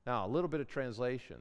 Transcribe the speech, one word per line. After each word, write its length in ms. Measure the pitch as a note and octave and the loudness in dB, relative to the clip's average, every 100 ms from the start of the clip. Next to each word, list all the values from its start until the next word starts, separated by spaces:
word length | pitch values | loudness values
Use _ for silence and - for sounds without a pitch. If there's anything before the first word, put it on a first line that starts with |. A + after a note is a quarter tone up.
| - | 0
Now, 200 | A#2+ F#2+ | 0 2
a 20 | |
little 220 | C#3+ F3 | 2 2
bit 100 | D3+ | 0
of 80 | C3+ | 0
translation. 680 | D3 B2+ A2 B2 B2+ - C2 | -2 -2 0 0 0 -4 -14